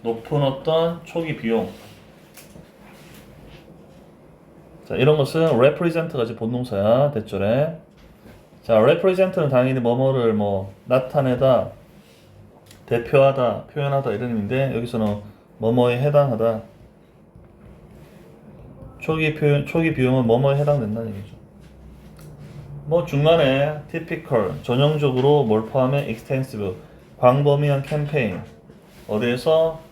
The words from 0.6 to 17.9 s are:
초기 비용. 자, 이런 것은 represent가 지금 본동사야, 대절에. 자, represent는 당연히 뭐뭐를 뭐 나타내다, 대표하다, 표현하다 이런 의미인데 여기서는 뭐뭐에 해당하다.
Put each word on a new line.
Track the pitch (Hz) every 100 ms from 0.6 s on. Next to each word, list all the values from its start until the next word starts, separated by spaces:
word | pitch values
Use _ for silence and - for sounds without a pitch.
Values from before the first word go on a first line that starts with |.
| - 160 170 170 -
초기 | 170 165 -
비용. | 113 110 - - - - - - - - - - - - - - - - - - - - - - - - - - - - - - - - -
자, | 92
이런 | 135 151
것은 | 135 160 165 123
represent가 | 135 151 175 165 165 139 117
지금 | 113
본동사야, | 113 123 123 98 104 120 143
대절에. | 113 107 98 98 123 156 165 - - - - - - - -
자, | - 113
represent는 | 117 170 190 185 185 185 147
당연히 | 127 127 131
뭐뭐를 | 117 120 135 135 117
뭐 | 107 104 98 101 - -
나타내다, | 127 - 151 131 123 131 120 - - - - - - - - - - - - -
대표하다, | 117 117 143 135 135 120 107 -
표현하다 | 151 139 139 131
이런 | 104 123
의미인데 | 113 104 127 135 117
여기서는 | 120 117 107 104 - - _ -
뭐뭐에 | 110 123 123 120
해당하다. | 147 147 139 110 113 110 - - - _ _ _ - - - - - - -